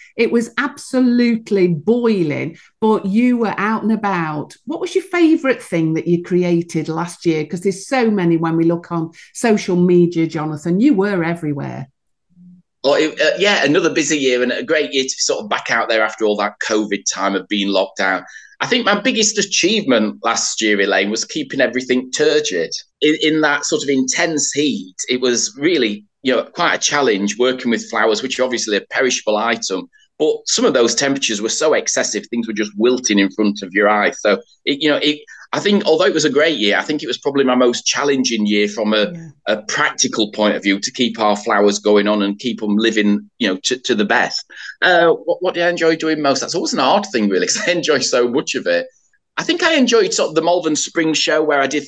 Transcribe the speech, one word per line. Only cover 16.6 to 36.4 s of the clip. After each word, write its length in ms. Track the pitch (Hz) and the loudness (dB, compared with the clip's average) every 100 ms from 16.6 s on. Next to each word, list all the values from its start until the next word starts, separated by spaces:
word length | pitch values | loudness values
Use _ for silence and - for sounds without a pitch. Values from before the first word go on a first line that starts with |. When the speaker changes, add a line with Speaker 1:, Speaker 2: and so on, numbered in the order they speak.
| - | -2
Speaker 2:
covid 380 | 107 101 101 - | -2 -2 -4 -6
time 220 | 92 98 98 | -4 -4 -4
of 120 | 87 | -4
being 180 | 104 98 | -4 0
locked 300 | 98 95 - | -2 -2 -2
down. 260 | 95 87 - - - - | -2 -2 -6 -20 -18 -8
I 60 | 143 | -2
think 180 | 247 202 | 0 0
my 140 | 202 | 0
biggest 380 | 254 220 208 208 | 0 0 0 0
achievement 840 | 190 - 175 220 139 117 104 - | -2 0 0 0 2 2 0 -2
last 380 | 113 110 - - | -4 -2 -4 -2
year, 180 | 110 101 | 0 2
Elaine, 320 | 98 95 101 | 2 0 0
was 140 | 110 - | -4 -6
keeping 360 | 160 131 131 | -8 -6 -2
everything 480 | 120 123 127 127 127 | 0 -2 -2 -4 -2
turgid. 600 | - 151 151 147 87 80 - - - | 0 2 2 -2 -4 -4 -8 -12 -2
In, 140 | 151 156 | 0 2
in 200 | 156 156 | 2 2
that 240 | 151 143 - | 2 0 -2
sort 180 | 160 | -4
of 60 | 131 | 0
intense 600 | 135 131 - 170 151 - | 0 0 -2 -2 -2 -2
heat, 440 | 143 151 104 - - - | -2 -2 -2 -8 -10 -4
it 120 | 127 | -2
was 320 | 127 120 - 131 | 0 0 -2 -2
really, 480 | 156 160 113 104 - _ | 0 2 0 -2 -12 _
you 120 | 127 113 | -2 -2
know, 80 | |
quite 320 | - - 170 87 | -2 -2 -2 0
a 20 | |
challenge 580 | - 147 131 98 101 107 | 0 2 2 2 -2 0
working 340 | 123 127 120 | 0 0 -2
with 180 | 110 - | -2 -2
flowers, 320 | 110 110 107 | 0 0 0
which 160 | 131 127 | -2 -2
are 40 | |
obviously 320 | 127 117 110 101 | -2 -2 -2 -2
a 40 | - | -2
perishable 480 | 110 131 - - 107 | -2 0 0 -2 -2
item. 500 | 117 110 - 92 90 _ _ - | 0 -2 -4 -6 -8 _ _ -2
But 180 | 151 151 - | 0 0 -2
some 180 | - 240 | 0 2
of 80 | |
those 200 | 135 117 - | 4 2 2
temperatures 460 | 139 139 - 104 | -2 -2 -2 -4
were 60 | 107 | -4
so 260 | - 156 | 0 2
excessive, 520 | 120 - 135 120 101 - | 2 0 -2 -2 -4 -6
things 160 | 120 113 | -6 -4
were 60 | |
just 200 | 107 104 101 | -4 -4 0
wilting 440 | 120 127 120 101 | 2 2 2 2
in 120 | 98 | 2
front 300 | - 107 101 | 2 0 -2
of 100 | 95 | -4
your 160 | 95 104 | 2 2
eyes. 320 | 104 95 - | 2 0 0
So, 220 | 107 98 - _ - | 0 0 -4 _ -6
it, 160 | 143 | -2
you 80 | 151 | 0
know, 100 | 139 | 0
it, 180 | 151 151 - - - | 0 -4 -8 -20 -8
I 80 | 139 | -4
think, 240 | 196 202 - | 0 2 4
although 200 | 160 185 | 4 4
it 80 | |
was 120 | 156 147 | 2 2
a 40 | |
great 280 | 131 | 2